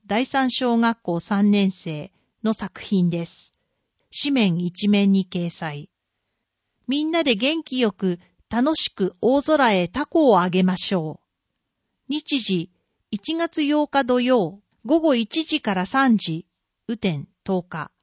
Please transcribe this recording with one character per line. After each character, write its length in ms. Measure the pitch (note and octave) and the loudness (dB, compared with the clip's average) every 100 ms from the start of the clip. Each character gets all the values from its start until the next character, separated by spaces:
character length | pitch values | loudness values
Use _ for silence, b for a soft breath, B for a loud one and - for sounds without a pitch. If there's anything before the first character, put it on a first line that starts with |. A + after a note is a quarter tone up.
| - | -6
第 200 | G#3 B3+ | -4 -2
三 260 | C#4 C4 | 0 0
小 260 | - B3+ A#3 | 0 0 2
学 240 | A#3 A3+ | 0 -2
校 180 | - E3+ | -4 -6
三 320 | - G3+ G#3 | -2 2 4
年 200 | G#3 F#3+ | 4 2
生 400 | F#3+ - D3+ F#3 _ _ _ | -2 -8 -10 -12 _ _ _
の 100 | G#3+ | -6
作 260 | A3 G3+ - | -4 -8 -12
品 300 | - G3 F3 | -2 0 2
で 160 | E3+ E3+ | 0 -8
す。 280 | - - _ _ _ _ _ _ | -14 -20 _ _ _ _ _ _
紙 200 | - D4 | -8 -2
面 280 | C4+ G3+ E3+ | 2 2 0
一 260 | F3 F3 G3+ | -4 -2 2
面 240 | G#3 G3+ | 4 4
に 160 | G3 F#3 | 2 0
掲 200 | F3+ F3 | -4 -6
載。 400 | - E3 D3 - _ _ _ _ _ _ _ _ _ - | -8 -10 -10 -16 _ _ _ _ _ _ _ _ _ -6
み 160 | C#4+ | -2
ん 80 | D#4 | -2
な 120 | E4 | 0
で 120 | D4 G#3 | 0 0
元 280 | B3+ E4 | 0 -2
気 160 | - B3+ | -4 -2
よ 120 | A3+ | -2
く、 280 | - F#3+ F3 b b - | 0 -4 -4 b b -6
楽 260 | A3+ C4+ D#4 | -2 0 0
し 180 | - | -4
く 220 | - F#3+ - | -4 -4 -2
大 220 | A#3 C#4 | 0 2
空 320 | D4 D4+ B3+ | 2 2 2
へ 140 | F#3+ F3 | 2 0
凧 420 | B3 D4 E4+ D4 | -4 -2 2 6
を 100 | F#3+ | 4
あ 100 | F3+ | 4
げ 140 | F3+ | 2
ま 140 | F#3 F#3 | 2 0
し 180 | - F#3 | -2 -4
ょ 240 | D#3 D3 | -4 -10
う。 60 | _ _ _ _ _ _ _ _ - | _ _ _ _ _ _ _ _ -8
日 320 | D4 - C#4+ | -8 -4 -4
時、 320 | G#3 F#3 E3+ _ _ _ _ | -2 -4 -4 _ _ _ _
一 240 | G#3 - E4 | -10 -6 -4
月 280 | E4 - | -4 -2
八 240 | C#4+ D4+ D4 | 0 0 0
日 160 | C#4 B3+ | 0 2
土 160 | B3 | 2
曜、 400 | B3 B3+ E3 G3+ _ _ A3 | 2 2 0 -6 _ _ 0
午 160 | D#4+ | 2
後 140 | D#4 B3 | 4 2
一 280 | A3+ D#4+ | 0 -4
時 160 | D#4+ D#4 | -4 -4
か 140 | - | -2
ら 120 | F#3 F3+ | -2 -2
三 320 | C4 C4+ A3 | 2 2 2
時、 280 | - D#3+ - _ _ _ - | 0 -8 -10 _ _ _ -10
雨 100 | A#3 | -4
天 300 | G3+ D3 - _ | -4 -4 -8 _
十 180 | - F#3 | -4 -4
日。 280 | F3+ E3 D3 _ | -4 -10 -14 _